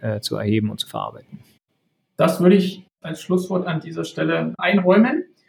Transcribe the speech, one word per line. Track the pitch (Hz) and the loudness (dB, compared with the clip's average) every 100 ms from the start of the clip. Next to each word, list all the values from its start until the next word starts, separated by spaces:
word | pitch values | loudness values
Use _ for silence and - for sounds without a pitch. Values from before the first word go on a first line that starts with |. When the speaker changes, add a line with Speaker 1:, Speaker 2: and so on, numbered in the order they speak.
Speaker 1:
äh, | 113 107 | -6 -6
zu | - 113 | -6 -4
erheben | 107 107 107 | 0 0 0
und | 104 | -4
zu | - | -10
verarbeiten. | - 50 - - - _ _ _ _ _ _ _ - | -8 -8 -12 -20 -20 _ _ _ _ _ _ _ 0
Speaker 2:
Das | 170 180 | 0 4
würde | 180 196 | 6 6
ich | 180 - - _ | 4 -6 -16 _
als | 160 160 | -14 -10
Schlusswort | - 180 - 185 180 | -4 -2 -2 -4 -4
an | 160 | -6
dieser | 165 165 | -6 -8
Stelle | 165 - 160 165 160 160 | -8 -4 -2 -2 -4 -4
einräumen. | 180 196 180 202 240 311 - _ | 0 2 4 4 4 0 -6 _